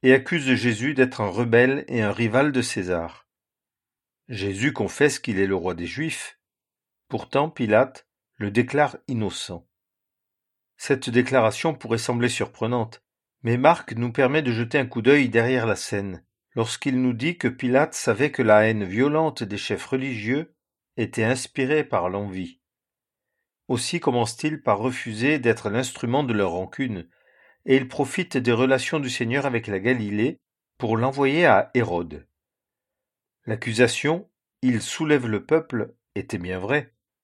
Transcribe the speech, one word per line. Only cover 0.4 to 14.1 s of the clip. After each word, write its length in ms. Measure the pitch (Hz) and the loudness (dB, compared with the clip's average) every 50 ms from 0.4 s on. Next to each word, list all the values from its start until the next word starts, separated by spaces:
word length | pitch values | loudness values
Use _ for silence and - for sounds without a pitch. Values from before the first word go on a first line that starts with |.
| 135 131 123 | 2 2 2
Jésus 380 | 101 113 120 110 104 123 151 147 | 2 2 0 0 0 -2 0 2
d'être 280 | 127 127 127 - - | 2 2 2 2 -2
un 80 | 107 95 | -4 -2
rebelle 560 | 90 113 120 117 113 120 127 131 139 147 - | -2 -2 0 4 6 6 6 4 2 -2 -4
et 140 | - 127 117 | -4 -2 0
un 100 | 107 101 | 0 0
rival 400 | 98 107 117 107 110 131 147 151 | 0 0 0 2 2 2 2 2
de 100 | 131 127 | 2 0
César. 680 | 113 - - 107 90 90 90 82 85 82 - - _ _ _ _ _ _ _ _ _ _ _ _ _ _ _ _ _ _ _ _ _ | -2 -2 -4 -4 -2 -2 -2 -2 -4 -6 -12 -18 _ _ _ _ _ _ _ _ _ _ _ _ _ _ _ _ _ _ _ _ _
Jésus 460 | - 120 95 98 101 95 98 123 151 147 | -12 -8 -6 -6 -6 -2 -2 -2 -2 0
confesse 460 | - 104 170 - - 147 147 - - | -2 -4 -4 0 2 2 2 2 -2
qu'il 200 | - 120 101 95 | -6 -2 0 0
est 80 | 98 | 2
le 80 | 95 98 | 2 0
roi 180 | 90 82 92 87 | 0 -2 -4 -4
des 140 | 82 87 | -4 -6
Juifs. 540 | 85 - 127 160 156 - - - - - _ _ _ _ _ _ _ _ _ _ _ _ _ _ | -8 -6 -6 -6 -6 -6 -8 -12 -14 -18 _ _ _ _ _ _ _ _ _ _ _ _ _ _
Pourtant, 420 | - - 110 - - - 135 147 160 | -8 -8 -8 -6 -2 0 0 0 0
Pilate 580 | - - 120 107 104 113 135 - - - - _ _ _ _ _ _ | -2 -4 0 4 4 4 4 2 -2 -10 -20 _ _ _ _ _ _
le 160 | - 104 101 | -6 -6 0
déclare 460 | 104 120 117 123 139 147 147 131 - - _ | 0 0 0 2 2 0 0 0 -2 -8 _
innocent. 580 | - 127 113 107 92 - - - - 90 85 - _ _ _ _ _ _ _ _ _ _ _ _ _ _ _ _ _ _ _ _ _ _ | -6 -4 -4 -4 -4 -6 -8 -10 -12 -12 -14 -16 _ _ _ _ _ _ _ _ _ _ _ _ _ _ _ _ _ _ _ _ _ _
Cette 340 | - - - 139 135 - 120 | -8 -4 -2 -2 -2 -2 2
déclaration 640 | 110 123 123 - 135 127 110 110 107 - - 165 143 | 2 2 4 4 4 4 4 4 2 0 -2 -4 -4
pourrait 240 | - - 113 117 | -4 -4 -4 -4
sembler 320 | 113 - - 120 117 120 120 | -2 -2 -2 0 0 0 0
surprenante, 720 | - - 98 - - - 113 113 123 120 110 113 - - _ _ _ _ _ _ _ _ | 0 -2 -6 -6 -6 -6 -4 -2 -2 -2 -4 -4 -8 -16 _ _ _ _ _ _ _ _
mais 160 | - 117 120 | -2 -2 2
Marc 360 | 123 135 156 170 - - - 117 | 4 4 4 4 2 -2 -8 -6
nous 180 | 113 117 120 | -4 -4 -2